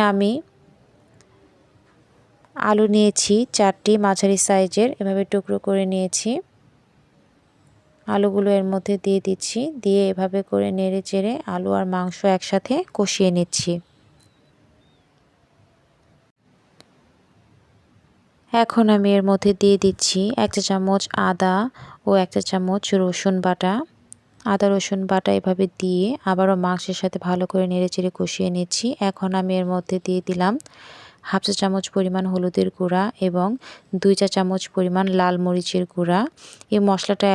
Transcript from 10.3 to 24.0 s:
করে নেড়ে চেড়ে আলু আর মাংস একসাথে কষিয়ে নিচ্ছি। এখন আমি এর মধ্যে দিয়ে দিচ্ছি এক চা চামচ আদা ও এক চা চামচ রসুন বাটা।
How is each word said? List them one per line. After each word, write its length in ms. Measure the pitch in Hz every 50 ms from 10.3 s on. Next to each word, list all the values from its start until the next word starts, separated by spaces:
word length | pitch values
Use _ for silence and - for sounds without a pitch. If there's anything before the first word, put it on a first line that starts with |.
| 185 196 190 -
করে 180 | 202 202 202 202 190 190
নেড়ে 240 | 190 190 190 196 185 -
চেড়ে 240 | - 196 190 214 247 - - - 185
আলু 160 | 180 185 196 196 196
আর 60 | 190 185 185
মাংস 240 | 185 180 180 175 - - 196 185
একসাথে 400 | 185 - - - 190 - - 254 311 370 - - -
কষিয়ে 340 | 202 185 - - 190 180 175 175
নিচ্ছি। 340 | 175 - - - - 180 170 175 - _ _ _ _ _ _ _ _ _ _ _ _ _ _ _ _ _ _ _ _ _ _ _ _ _ _ _ _ _ _ _ _ _ _ _ _ _ _ _ _ _ _ _ _ _ _ _ _ _ _ _ _ _ _ _ _ _ _ - - _ _ _ _ _ _ _ _ _ _ _ _ _ _ _ _ _ _ _ _ _ _ _ _ _ _ _ _ _ _ _ _ _ -
এখন 320 | 233 233 226 - 240 226 214 214
আমি 140 | 208 202 202 202 196
এর 60 | 190 196
মধ্যে 220 | 196 190 - 202 196 -
দিয়ে 160 | - 202 202 190 -
দিচ্ছি 380 | 196 185 - - - - 190 190 208 247 - 214
এক 60 | 202 -
চা 60 | - - -
চামচ 360 | 196 190 190 190 196 196 - - - 208 196 185
আদা 260 | 185 175 190 185 185 190 214 262 - - - - - - - 208
ও 20 | 196 196 185
এক 60 | 180 -
চা 80 | 202 190 -
চামচ 340 | - 190 185 185 190 202 - - 202 190
রসুন 360 | 185 180 180 - - 196 190 185 180
বাটা। 280 | 185 180 - - 185 196 240 320 - _ _